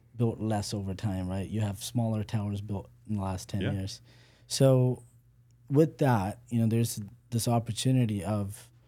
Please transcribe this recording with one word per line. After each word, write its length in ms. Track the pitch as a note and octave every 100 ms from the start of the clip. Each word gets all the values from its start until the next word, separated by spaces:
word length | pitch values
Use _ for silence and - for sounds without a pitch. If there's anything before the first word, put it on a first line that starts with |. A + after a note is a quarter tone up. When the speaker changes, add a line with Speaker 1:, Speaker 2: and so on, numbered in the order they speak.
| _ A2
Speaker 1:
built 220 | A#2 -
less 340 | A2 G#2+ G2+
over 200 | G#2+ F#2+
time, 340 | F#2 G#2 F#2 F2+
right? 200 | F#2+ F#2
You 120 | G#2
have 220 | G#2+ G2
smaller 400 | - A#2+ A2+ A2
towers 380 | G#2 A2 G#2 G2+
built 280 | G#2 G2 - - -
in 60 | G#2+
the 40 |
last 280 | F#2+ F#2+ -
ten 120 | G2+
Speaker 2:
Yeah. 100 | G2+
Speaker 1:
years. 280 | G2 G2 - - - - _ -
So 560 | - C3+ C3 B2+ B2 - _ _ _ _ _ _
with 280 | C#3 D#3+ -
that, 400 | C#3+ A#2 G2 - -
you 100 | A#2+
know, 80 | A2+
there's 320 | A2+ A#2 - G2+ - _
this 160 | A#2 -
opportunity 760 | A#2+ A2+ G#2+ C3 C3 A#2 G#2
of, 460 | F#2+ G#2+ G2 G2+ - _